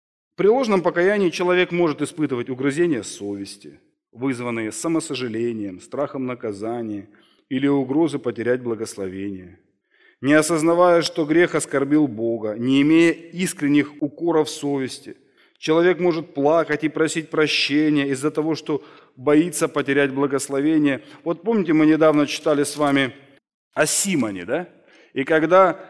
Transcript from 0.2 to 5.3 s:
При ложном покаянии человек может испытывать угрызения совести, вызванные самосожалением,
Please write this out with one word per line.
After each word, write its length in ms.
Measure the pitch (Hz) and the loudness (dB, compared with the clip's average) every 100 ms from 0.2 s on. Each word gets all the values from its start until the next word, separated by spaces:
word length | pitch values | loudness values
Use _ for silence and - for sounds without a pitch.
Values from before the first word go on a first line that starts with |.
| _ - | _ 0
При 100 | 190 | 2
ложном 360 | 247 240 196 | 2 2 0
покаянии 480 | 170 175 180 208 185 | 0 0 0 2 0
человек 420 | 160 180 180 175 | 0 0 0 0
может 280 | 175 165 135 | 0 0 0
испытывать 480 | 143 - 143 123 120 | -6 -4 -4 -4 -6
угрызения 540 | 127 139 139 175 123 | -4 -4 0 0 0
совести, 760 | 95 - 101 101 98 - 73 71 _ _ _ | -6 -10 -8 -8 -10 -14 -20 -20 _ _ _
вызванные 580 | 113 135 120 120 113 110 | -6 -4 -4 -4 -4 -6
самосожалением, 1080 | - 165 160 160 131 123 | -6 -2 -2 -4 -6 -6